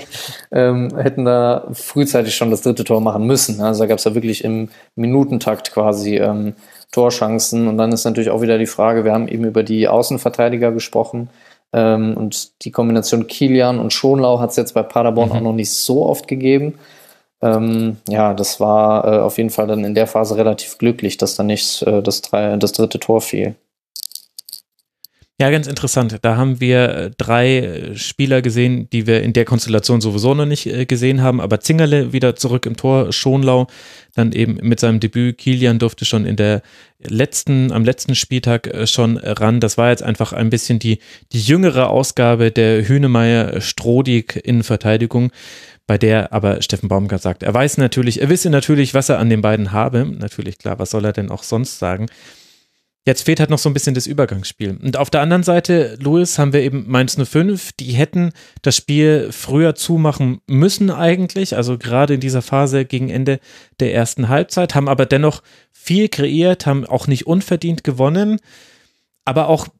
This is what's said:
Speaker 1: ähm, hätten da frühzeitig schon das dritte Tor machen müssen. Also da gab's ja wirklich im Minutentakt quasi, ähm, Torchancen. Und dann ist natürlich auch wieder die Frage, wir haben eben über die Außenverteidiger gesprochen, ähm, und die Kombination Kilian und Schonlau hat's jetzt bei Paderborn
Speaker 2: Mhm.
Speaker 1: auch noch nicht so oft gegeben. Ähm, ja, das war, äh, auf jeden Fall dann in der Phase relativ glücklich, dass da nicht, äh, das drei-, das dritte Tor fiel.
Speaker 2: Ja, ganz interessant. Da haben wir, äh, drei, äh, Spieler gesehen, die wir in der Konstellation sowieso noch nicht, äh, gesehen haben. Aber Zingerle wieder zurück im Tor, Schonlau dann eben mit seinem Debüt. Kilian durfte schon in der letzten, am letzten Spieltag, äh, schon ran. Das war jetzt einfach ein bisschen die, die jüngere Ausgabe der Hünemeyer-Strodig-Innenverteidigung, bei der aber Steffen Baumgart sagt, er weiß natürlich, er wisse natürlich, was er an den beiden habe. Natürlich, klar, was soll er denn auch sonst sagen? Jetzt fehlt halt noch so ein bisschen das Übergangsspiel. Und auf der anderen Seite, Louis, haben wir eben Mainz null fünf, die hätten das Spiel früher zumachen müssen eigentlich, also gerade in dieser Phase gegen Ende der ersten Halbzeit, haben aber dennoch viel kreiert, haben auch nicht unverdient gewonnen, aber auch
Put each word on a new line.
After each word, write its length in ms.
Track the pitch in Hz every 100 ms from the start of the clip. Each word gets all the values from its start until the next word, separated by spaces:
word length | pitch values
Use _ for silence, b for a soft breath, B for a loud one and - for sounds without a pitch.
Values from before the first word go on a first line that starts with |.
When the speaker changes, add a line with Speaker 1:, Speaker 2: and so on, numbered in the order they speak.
| - B B B B
Speaker 1:
ähm, 440 | - 127 123 123 -
hätten 260 | 127 131 123
da 420 | 123 120 120 -
frühzeitig 640 | 120 - - 143 127 110 -
schon 160 | 113
das 100 | 110
dritte 220 | 127 117
Tor 180 | 113 113
machen 240 | 110 107 113
müssen. 340 | 135 - 104
Also 200 | 107 107
da 60 | 107
gab's 160 | 110
ja 100 | -
wirklich 300 | 110 113 107
im 260 | 113 110 110 B B -
Minutentakt 760 | 117 135 139 127 - 107 -
quasi, 460 | - 107 104 104 101
ähm, 360 | 104 107 104 - B B B
Torchancen. 760 | - 123 120 107 113 - 117 117
Und 100 | 110
dann 140 | 110
ist 140 | 113 -
natürlich 240 | 113 110
auch 100 | 110
wieder 160 | 117 113
die 80 | 113
Frage, 380 | - 110 113 110
wir 60 |
haben 140 | 110 117
eben 160 | 113 113
über 160 | 110
die 240 | 107 110 107
Außenverteidiger 840 | 110 - 123 120 - 120 120 120
gesprochen, 580 | 113 - 113 113 120 120 b b b b
ähm, 420 | 117 113 110 110 113
und 460 | 110 - - _
die 80 | -
Kombination 560 | - 117 113 107 117 113
Kilian 500 | - 139 131 123 123
und 120 | 113
Schonlau 460 | - 135 139 127 120
hat's 160 | 117 -
jetzt 180 | 113
bei 100 | -
Paderborn 460 | 110 123 117 113 117
Speaker 2:
Mhm. 60 | 117
Speaker 1:
auch 60 |
noch 120 | 113
nicht 180 | 113 104
so 340 | - - 131 156
oft 220 | 143 -
gegeben. 460 | 131 131 139 147 151 b b b b b _
Ähm, 560 | 117 110 113 113 113 107 -
ja, 260 | 107 107
das 260 | 98 101 -
war, 440 | 104 107 107 107 -
äh, 140 | 107
auf 180 | 104 -
jeden 120 | 113
Fall 160 | - 107
dann 160 | 107
in 100 | 104
der 140 | 104 110
Phase 300 | 110 110 107
relativ 400 | 110 104 - -
glücklich, 380 | 117 120 101 -
dass 180 | 101 -
da 80 |
nicht, 400 | 104 107 - -
äh, 180 | - 104
das 200 | 101 -
drei-, 340 | - 104 104 104
das 140 | 101
dritte 280 | - 113 -
Tor 200 | - 113
fiel. 320 | - 104 101 113 _ _ _ - - - _ - - - _ _ _ _ _ _ _ _
Speaker 2:
Ja, 120 | 139
ganz 160 | 156 143
interessant. 500 | 139 135 - 117 110
Da 120 | 113 113
haben 240 | 135 123
wir, 300 | 127 127 123
äh, 220 | - 87 117
drei, 420 | - 117 127 131
äh, 360 | 113 82 80 107
Spieler 460 | - - 135 131
gesehen, 480 | 123 113 123 123 113
die 160 | 117 110
wir 160 | 113
in 120 | 104
der 120 | 117 113
Konstellation 560 | 120 - 110 - 120
sowieso 320 | 110 104 113
noch 140 | 143 147
nicht, 180 | 147 -
äh, 220 | 123 127
gesehen 340 | 123 127 135
haben. 180 | 131 127
Aber 200 | 92 107
Zingerle 520 | - 160 156 147 123
wieder 240 | 127 123 113
zurück 300 | 131 123 117
im 100 | 117
Tor, 380 | 131 135 110
Schonlau 540 | - 135 135 131 127 127 B B B B -
dann 160 | 113
eben 240 | 113 113 104 113
mit 120 | 117
seinem 200 | 117 110
Debüt. 380 | 107 120 123 120
Kilian 400 | - 127 123 113
durfte 280 | 117 - 120
schon 200 | 113 92
in 120 | 104
der 260 | 104 104 b b b b
letzten, 720 | - 110 139 - - 135 127
am 140 | 113 113
letzten 300 | 127 - 127
Spieltag, 500 | - 127 120 117 -
äh, 220 | - 113
schon 300 | - 117 117
ran. 420 | - 107 107 120
Das 180 | 110 -
war 140 | 117
jetzt 100 | 120
einfach 320 | - 110 113
ein 160 | - 113
bisschen 300 | 117 - 117
die, 180 | 113 107 B B B
die 60 | 120
jüngere 500 | 107 160 185 127 127
Ausgabe 580 | 113 135 - 120 117 113
der 380 | 113 110 110 98
Hünemeyer-Strodig-Innenverteidigung, 2500 | 135 139 120 117 117 113 - - - 117 120 131 120 110 - - 120 110 107 110 110 113 123 123 B B B B B -
bei 140 | 104
der 340 | 110 110 -
aber 300 | 107 101 -
Steffen 260 | - 98 101
Baumgart 320 | 98 101 95
sagt, 220 | 92 87
er 100 | -
weiß 240 | 110 143 143
natürlich, 440 | 127 - 120 110
er 80 | 135
wisse 200 | 180 185
natürlich, 460 | 143 - 151 131 135
was 120 | -
er 100 | 139
an 100 | 117
den 120 | 110
beiden 300 | 107 110 98
habe. 320 | 104 120 123
Natürlich, 540 | 143 - 104 - - 101
klar, 220 | 107 95
was 100 | 95
soll 160 | 110 104
er 80 |
denn 160 | 104 101
auch 140 | 107
sonst 340 | - 113 131 -
sagen? 300 | 92 92 113 b b b b b b b b _ -
Jetzt 160 | 127
fehlt 180 | - 160
halt 100 | 151
noch 80 | 151
so 120 | 151
ein 40 |
bisschen 220 | 139 147 127
das 100 | 123
Übergangsspiel. 720 | 147 131 98 101 - 104 95
Und 140 | - 131
auf 120 | 139
der 120 | 156
anderen 220 | 147 180
Seite, 540 | 175 175 175 175 127 113
Louis, 360 | 139 165 175 -
haben 140 | 143
wir 80 | 143
eben 240 | 135 135 101
Mainz 260 | 127 127 147
null 100 | 127
fünf, 460 | 151 180 196 -
die 220 | - 131
hätten 400 | 123 147 180 175 B B B
das 120 | - -
Spiel 540 | - 147 151 151 101
früher 440 | 113 - 139 165 151
zumachen 640 | - 170 156 139 131 127 -
müssen 460 | 135 180 - 196
eigentlich, 640 | 147 165 180 180 196 190 -
also 220 | 120 123
gerade 380 | 117 123 143 139
in 40 |
dieser 220 | 131 127
Phase 420 | - 139 139 135
gegen 240 | 127 127 131
Ende 300 | 117 135 135 B B B _
der 140 | 127
ersten 340 | - 113 - 117
Halbzeit, 480 | 139 175 - 175 143
haben 140 | 139
aber 160 | 131 131
dennoch 360 | 139 156 - b b b
viel 380 | _ - 180 214
kreiert, 560 | - 143 147 175 180 -
haben 200 | 139 -
auch 220 | - -
nicht 180 | 131 -
unverdient 580 | 175 - 175 170 165 -
gewonnen, 560 | 127 135 170 208 214 b b b b b b b _
aber 240 | - 135 151
auch 220 | 156 - _